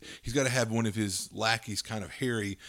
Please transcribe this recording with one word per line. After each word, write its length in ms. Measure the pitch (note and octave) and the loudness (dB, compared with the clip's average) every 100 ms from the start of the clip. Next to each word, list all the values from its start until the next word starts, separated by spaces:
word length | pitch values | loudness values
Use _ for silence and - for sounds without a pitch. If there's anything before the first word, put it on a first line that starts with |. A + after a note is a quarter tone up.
| - - | -16 -10
he's 120 | - | -2
gotta 160 | C3 C3 | 2 4
have 200 | B2+ A2+ | 4 2
one 140 | A2+ A2+ | 2 2
of 80 | |
his 400 | G#2+ G#2 F#2+ - | 2 0 -2 -6
lackeys 480 | G2 A2 A2+ - G2 | 0 2 2 0 -6
kind 220 | - A2 | -6 -6
of 80 | F2+ | -8
harry 480 | - B2+ A#2 G2+ F#2+ | -4 0 0 -2 -4